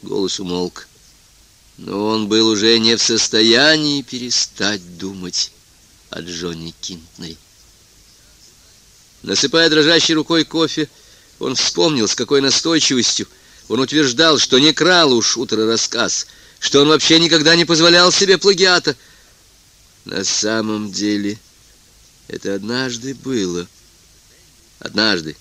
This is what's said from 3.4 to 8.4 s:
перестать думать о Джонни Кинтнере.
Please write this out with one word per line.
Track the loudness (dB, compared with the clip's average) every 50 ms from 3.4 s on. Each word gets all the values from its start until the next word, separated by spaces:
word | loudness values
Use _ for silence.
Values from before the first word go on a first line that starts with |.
| 4 4 4 4 4 4 2 2 0 -2 -4 -4
перестать | -6 -8 -12 -12 -8 -6 -4 -4 -4 -6 -6 -6 -4 -4 -4 -6 -10 -14 -16 -12
думать | -12 -10 -10 -10 -12 -10 -6 -6 -8 -8 _ _ _ _ _ _ _ _ _ _ _ _
о | -14 -12
Джонни | -12 -12 -12 -10 -8 -10 -10 -10 -12 -14 -16 _
Кинтнере. | -16 -14 -14 -16 -18 -20 _ -16 -16 -16 -16 -18 _ _ _ _ _ _ _ _ _ _ _ _ _ _ _ _ _ _ _ _